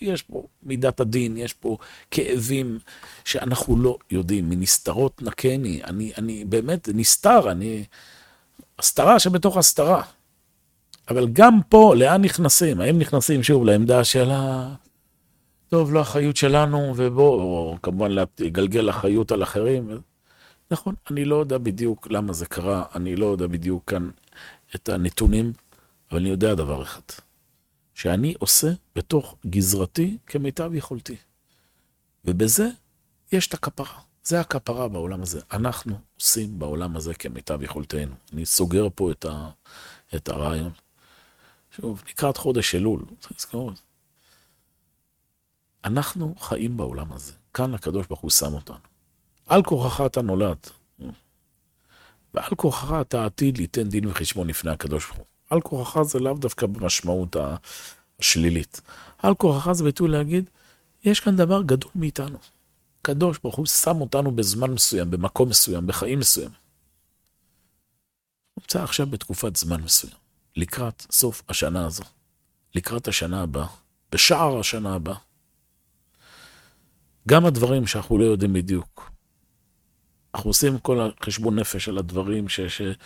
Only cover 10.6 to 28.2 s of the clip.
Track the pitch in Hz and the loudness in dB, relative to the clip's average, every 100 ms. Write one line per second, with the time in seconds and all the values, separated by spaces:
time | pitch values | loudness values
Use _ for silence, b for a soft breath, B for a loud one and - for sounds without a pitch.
10.6 | _ _ _ - - 120 120 123 233 220 | _ _ _ -18 -4 0 2 8 10 10
11.6 | - 220 214 123 131 185 196 - 156 - | 8 10 10 10 6 6 4 4 4 4
12.6 | 165 98 104 170 151 139 123 143 120 143 | 4 2 2 4 4 2 2 2 4 6
13.6 | 113 104 117 123 117 131 127 135 135 131 | 6 6 6 4 4 4 2 2 -2 -4
14.6 | 127 139 _ _ _ _ _ _ _ _ | -6 -12 _ _ _ _ _ _ _ _
15.6 | - 170 151 156 147 147 147 135 139 143 | -2 0 4 2 2 0 0 2 4 4
16.6 | 147 147 139 123 127 123 143 120 92 87 | 4 2 0 0 0 6 6 6 2 -2
17.6 | 82 87 - 92 104 98 90 - 87 82 | -4 -6 -4 -2 0 0 -2 -2 -4 0
18.6 | 95 113 107 98 98 107 110 107 87 101 | 0 2 0 0 0 2 2 0 -2 -2
19.6 | 113 131 110 110 - _ b b b b | 0 0 -4 -12 -16 _ b b b b
20.6 | - 165 - - - 143 143 147 147 131 | -6 -6 -6 -10 -8 -4 0 0 0 -2
21.6 | 117 98 117 107 - 104 104 85 85 - | -2 -2 -2 -2 -4 -2 -2 -4 -6 -6
22.6 | 90 98 - 87 90 90 104 98 87 87 | -2 -2 -4 -6 -4 0 0 0 -2 -2
23.6 | 85 90 - 92 87 - _ B B B | -2 -4 -4 -6 -6 -10 _ B B B
24.6 | B - - 95 87 - 110 110 117 117 | B -10 -4 -2 -2 2 4 4 0 -6
25.6 | _ b b b - 87 95 95 107 95 | _ b b b -6 -4 -2 2 2 2
26.6 | 73 71 67 - - - _ _ _ _ | -2 -4 -8 -14 -18 -20 _ _ _ _
27.6 | _ _ _ - - 92 | _ _ _ -8 -2 0